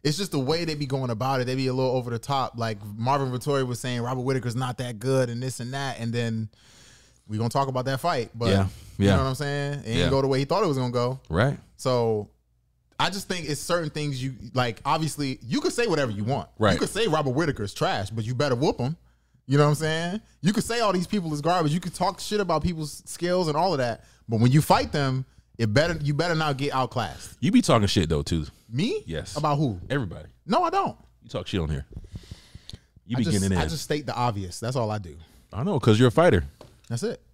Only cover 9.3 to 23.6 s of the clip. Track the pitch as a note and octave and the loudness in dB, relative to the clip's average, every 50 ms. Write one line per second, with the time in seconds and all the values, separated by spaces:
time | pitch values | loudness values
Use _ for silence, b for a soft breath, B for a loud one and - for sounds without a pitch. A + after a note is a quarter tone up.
9.3 | C3 B2+ D3 C#3+ C#3+ C#3+ C#3+ C#3+ C#3+ C#3+ - A2 A2+ - F3+ E3 C3+ C3+ C3+ C3+ | -2 -2 -4 -2 -2 -2 -2 -4 -4 -6 -6 -2 0 2 2 4 4 2 2 2
10.3 | C3+ C3 C#3+ C#3+ E3 G3 A3 F3 C#3 C3 B2+ B2 A#2+ B2 A#2+ B2 C3+ C3 _ - | 2 2 2 0 0 2 2 2 2 0 -2 0 0 0 0 0 -2 -6 _ -2
11.3 | D#2+ E2+ A#2+ C#3 C3 - - - _ - - C3 B2+ A#2+ A#2 A2+ A2 G#2 G#2 G#2 | 0 2 2 2 0 -4 -10 -20 _ -4 -2 0 2 2 2 2 0 -2 -4 -6
12.3 | _ _ _ _ _ _ _ _ _ _ _ _ _ - C#3+ F3 F#3 G3+ - - | _ _ _ _ _ _ _ _ _ _ _ _ _ -2 -2 0 0 -6 -6 -4
13.3 | F#3+ F3+ D#3 D3 D3 C#3 - - E3+ F3 E3 D3 - D#3 D3 D3 C#3 B2 B2+ C3+ | -4 -4 -2 -4 -4 -4 -2 0 0 0 0 -2 -4 -4 -4 -4 -4 -4 -6 -6
14.3 | B2+ G#2+ - B2 - B2+ B2 A#2+ A2 - - C#3 D#3 D#3+ D#3+ D3 - C#3+ D3 C3+ | -8 -8 -14 -4 0 0 0 0 -2 -4 -2 0 0 0 0 -2 -2 -4 -4 -4
15.3 | C3 - - A2+ C#3+ D4 - F#4 - - A#3+ A3 E3+ D3 C#3 A#2+ G#2 G2+ G#2 A2+ | -4 -8 -6 -4 -4 -2 -2 -2 -2 0 0 0 2 0 0 -2 -2 -4 -2 -2
16.3 | C#3 B2 D2+ - _ - A2 G2+ - - - - - G3+ A#3 G#3+ - D#3 D3 C3+ | -2 -4 -6 -10 _ 2 4 4 4 2 0 -2 0 0 0 2 2 2 2 2
17.3 | A#2+ C#3+ F3 D3+ C3 - G#2 G2 - - D#3 F3+ F3 A2 G2 G2 A2+ A#2 G#2+ A2+ | 2 2 0 0 0 -2 -6 -8 -2 -2 0 0 0 -2 -4 -4 -4 -6 -4 -4
18.3 | B2+ A#2 D3 C#3+ B2 A#2 C#3+ F#3+ C4 - A#2+ C3+ E3 - _ _ _ _ _ _ | -2 0 2 0 2 2 2 0 0 0 -4 -4 -4 -8 _ _ _ _ _ _
19.3 | _ _ _ - C3+ C#3+ D3 D3 D3+ C#3+ D#3 D#3 D#3 E3 E3+ F3 F#3 A3 b b | _ _ _ 2 4 6 6 6 4 2 0 0 0 0 -2 -4 -4 -6 b b
20.3 | b b C3+ F3+ G#3+ A3+ F#3+ - A3+ A#3+ A3+ G3+ F#3 F#3 F3 - - G#3 E3+ D#3+ | b b 0 2 2 2 0 0 0 2 2 2 2 2 0 0 -2 -2 -2 -2
21.3 | D3+ D3 C#3+ E3 F3+ F#3 E3 D3 D3+ F3+ - F3+ - - F#3 F#3+ F#3 - - - | -4 -2 2 2 2 4 4 2 2 0 -2 -6 -4 0 -2 -2 -2 -4 -8 -4
22.3 | G#3 G#3 G3+ F3 D#3+ D#3 D#3 F3+ F3 D#3 D#3 C#3+ - - - - - - E3 F3 | -2 -2 0 0 0 0 0 -2 -2 -4 -8 -10 -10 -14 -14 -16 -8 -4 -2 0
23.3 | F3+ F#3 F3+ D#3 C#3+ D3+ | 0 2 2 0 2 2